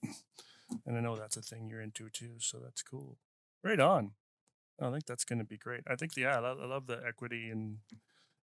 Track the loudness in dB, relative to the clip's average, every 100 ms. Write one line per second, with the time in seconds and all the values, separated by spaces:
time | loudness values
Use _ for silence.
0 | -8 -8 -16 -20 -20 -20 -10 -8 -2 0
1 | 0 -2 -4 -6 -6 -8 -8 -6 -8 -10
2 | -10 -10 -10 -4 -4 -4 -8 -10 -8 -10
3 | -10 -16 _ _ _ _ 2 8 10 10
4 | 6 -4 _ _ _ _ _ -4 -2 0
5 | -4 -4 0 0 -2 -6 -6 -6 -2 -2
6 | -2 2 4 4 2 -2 -2 -4 -2 -4
7 | -4 -4 -6 -4 -4 -4 -4 -8 -12 -20
8 | _ _ _ _